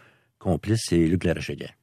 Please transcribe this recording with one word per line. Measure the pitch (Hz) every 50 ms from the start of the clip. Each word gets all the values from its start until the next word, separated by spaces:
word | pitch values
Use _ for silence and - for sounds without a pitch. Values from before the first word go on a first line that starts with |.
| - _ _ _ _ _ _ _
complice, | - 98 87 - - - 110 113 -
c'est | - 87 85 85
Luc | 80 85 90 -
Larochelle. | 90 80 78 71 - 73 69 - - - _